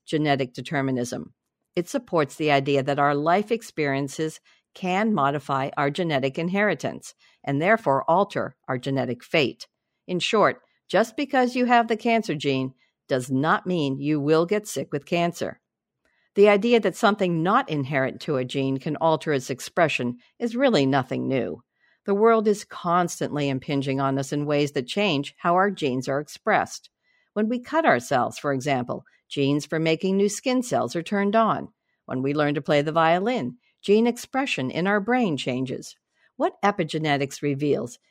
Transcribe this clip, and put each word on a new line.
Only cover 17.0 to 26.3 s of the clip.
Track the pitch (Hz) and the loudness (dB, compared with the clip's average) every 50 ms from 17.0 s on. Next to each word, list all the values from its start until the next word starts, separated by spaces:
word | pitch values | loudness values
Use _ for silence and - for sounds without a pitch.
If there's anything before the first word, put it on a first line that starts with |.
| - 208 202 208 196 180 170 160 160 | 2 2 2 2 0 0 0 0 0
not | 180 214 262 277 - | 2 2 2 0 0
inherent | 160 147 135 127 151 135 131 127 - 110 - | -2 -4 -2 -2 0 0 0 -2 -4 -6 -6
to | - 151 | -4 -2
a | 127 131 | -2 -2
gene | 131 - 139 135 135 135 131 | -2 -2 -2 -2 -2 -2 -2
can | - 170 147 | -4 -4 -4
alter | - - 165 160 156 - 165 147 | 0 2 2 2 2 0 0 -2
its | 135 131 - | -2 -2 -4
expression | 135 - - - - - 170 147 - - 127 120 120 - _ _ _ - | -8 -8 -8 -6 0 2 2 2 2 0 -4 -4 -6 -8 _ _ _ -6
is | 240 233 226 | -6 -4 -2
really | 240 277 262 220 151 135 | 0 2 2 4 4 4
nothing | 135 135 139 127 - 135 127 127 | 4 2 0 0 -2 -4 -6 -4
new. | 127 135 127 107 95 - - - _ _ _ _ _ _ _ - | -2 -2 -2 -2 -4 -6 -10 -14 _ _ _ _ _ _ _ -4
The | - 196 | -2 0
world | 202 220 226 226 220 208 | 2 4 4 4 4 2
is | 220 202 202 - | 2 0 0 -2
constantly | - - - - 175 170 180 175 170 - - 156 117 - 147 143 139 | -14 -14 -8 -2 0 2 2 2 0 -2 -4 -6 -4 -4 -2 -2 -2
impinging | 135 131 131 - 147 139 131 143 135 135 | -2 -4 -4 -4 -4 -2 -2 -2 -2 -2
on | 135 139 135 139 | 0 0 0 -2
us | 135 135 156 | -2 -4 -4
in | 147 147 | -4 -2
ways | 147 147 143 147 143 - | 0 0 0 0 0 -2
that | 147 123 | -4 -6
change | - - 202 208 202 151 139 143 - - _ | -4 -2 -2 0 0 0 -2 -2 -6 -8 _
how | - 175 175 | 0 2 2
our | 180 190 208 | 4 2 2
genes | 190 - 160 135 123 131 123 147 | 0 -2 -2 -2 -2 -2 -2 -4
are | 135 143 | -4 -4
expressed. | 151 - | -4 -8